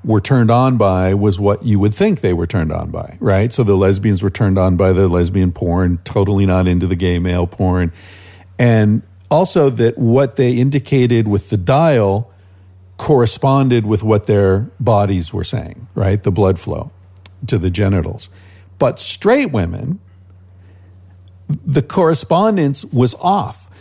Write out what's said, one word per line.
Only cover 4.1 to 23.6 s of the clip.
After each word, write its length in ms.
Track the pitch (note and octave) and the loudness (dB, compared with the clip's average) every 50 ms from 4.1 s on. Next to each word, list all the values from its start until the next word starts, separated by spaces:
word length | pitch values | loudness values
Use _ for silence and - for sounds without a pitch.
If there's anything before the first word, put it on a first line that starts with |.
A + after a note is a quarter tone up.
| G2+ F2 | 0 0
were 80 | F#2+ F#2+ | -2 -4
turned 280 | - - A2 G2 F#2+ F#2+ | -2 0 0 0 2 2
on 160 | F#2 F#2+ F2+ | 2 2 2
by 160 | E2+ F#2+ F#2 | 2 2 2
the 160 | F#2 F2+ G2 | 4 2 2
lesbian 460 | F2+ E2+ F2 F2 E2+ F2+ G2 F#2+ F2+ E2 | 2 2 0 0 0 0 0 0 0 -2
porn, 460 | - - F2 E2+ F#2 F#2 F2+ F2+ E2+ - | -4 -4 -2 0 0 0 0 -2 -4 -6
totally 420 | - - G#2 G2 G2 G#2 G2 G2+ | -4 -2 0 0 0 2 0 2
not 220 | F#2+ F#2 F#2 F#2 | 2 2 0 2
into 200 | F#2 F2+ F2+ F#2+ | 0 0 0 0
the 80 | F2+ F#2 | -2 -2
gay 240 | E2+ F#2+ F2+ F2 F2 | -2 -2 -2 -2 -2
male 280 | F2 F#2 F2+ F2+ F2 | -2 -2 -2 -2 -2
porn. 460 | E2+ - - G2 F#2 F2+ F#2 F2 E2 - - - - - - - - - - - - - - | -4 -4 -4 -2 0 0 0 -2 -2 -4 -10 -20 -20 -20 -20 -20 -20 -20 -20 -20 -20 -4 0
And 420 | B2 A#2+ A2+ A2 G#2+ G#2+ G#2+ A2+ - _ - - - - | 2 2 4 4 2 2 2 0 -4 _ -20 -20 -4 0
also 380 | D3 D#3 F#3+ F3+ - F#3 D3 C#3 | 0 0 0 2 2 2 2 2
that 280 | A#2+ A2 A#2 A#2 - | 2 2 0 0 0
what 380 | - A#2+ A2+ A#2+ C3 C#3+ C3+ - | 0 0 2 2 2 2 0 0
they 160 | - C3 B2 B2 | 0 0 0 2
indicated 760 | A#2+ B2+ C#3 C#3 C#3 - - D3 C3+ B2 A#2+ A#2+ A2+ A2 | 2 0 0 0 -2 -2 0 0 2 2 2 2 0 2
with 220 | G#2+ G2+ F#2+ - - | 0 0 -2 -2 -4
the 80 | A2 | -4
dial 720 | G2 F2 F2+ C3 C#3+ E3 E3 C#3+ A#2 G#2 G2 G2 G#2 A#2 - - - - - - - - - - - - - - | -4 0 0 2 2 4 2 2 2 2 0 0 -2 -4 -8 -14 -20 -20 -20 -20 -20 -20 -20 -20 -20 -20 -20 -18
corresponded 880 | - - - D3+ B2+ A#2+ G#2+ - - - C3+ C3+ C#3 C3+ C3 B2 A#2 G#2+ | -10 -2 2 2 2 2 2 0 -2 0 0 2 2 2 2 2 0 0
with 180 | G#2 A2 G2 G#2+ | 0 -2 -2 2
what 240 | G#2+ A2 G#2 - | 0 0 0 2
their 420 | - G#2+ G2+ G2+ F#2+ F#2+ G2 A#2 - - - | 2 2 2 4 2 2 0 -2 -6 -8 -4
bodies 540 | A2+ A#2 A2 G2+ G2+ F#2+ G2 F2+ E2+ - - | -2 0 2 2 2 0 -2 -4 -4 -6 -8
were 100 | F#2 F2+ | -8 -8
saying, 440 | - - A2 - - - - - - - | -6 -8 -8 -10 -10 -16 -18 -20 -12 -6
right? 260 | - G2+ F#2+ G2+ G#2 | -4 -2 0 -2 0
The 100 | - - | -2 -2
blood 280 | F2+ F#2+ G2+ F#2 F#2+ F2+ | 0 2 2 2 0 -2
flow 320 | - - E2 D#2 - - - - - - - - - - - - - | -4 -8 -8 -8 -10 -14 -16 -20 -20 -20 -20 -20 -20 -20 -18 -14 -6
to 100 | A2+ - | -4 -4
the 140 | E2+ E2 F#2 | -2 -2 -2
genitals. 580 | F2+ G2+ G2+ G2 G2 F2+ D2+ D#2+ - - - - - - - - - - - - - | -2 0 0 0 0 -2 -2 -4 -10 -12 -16 -20 -20 -20 -20 -20 -20 -20 -20 -20 -4
But 220 | - C#3+ B2 - - | -2 0 0 0 -4
straight 520 | - - - - - G3 B3 C#4+ C#4 G3 | -8 -10 -10 -2 2 2 2 2 2 0
women, 480 | C3 G#2+ F2 F2 F2+ F#2 - B2+ F3 - - - - - - - - - - - - - - - - - - - - - - - - - - - - - - - | -2 -2 -2 -2 -6 -8 -6 -8 -8 -8 -10 -20 -20 -20 -20 -20 -20 -20 -20 -20 -20 -20 -20 -20 -20 -20 -20 -20 -20 -20 -20 -20 -20 -20 -20 -20 -20 -20 -8 -8
the 320 | D3 - - E3+ C3+ - | -8 -8 -6 -2 -2 -2
correspondence 1040 | A#2 - - G3 F3 D#3+ E3 - - - E3 F3 G#3 A3 G#3+ F#3+ D3+ C#3 C#3 - - | -2 -2 -2 0 0 2 0 -2 -2 -2 0 2 2 2 2 0 0 -2 -2 -6 -10
was 300 | - - A#2+ B2+ A#2+ - | -4 0 0 0 0 -2
off. 460 | - - F3+ G3 G3+ - - - - | -2 -2 0 0 0 -2 -6 -12 -18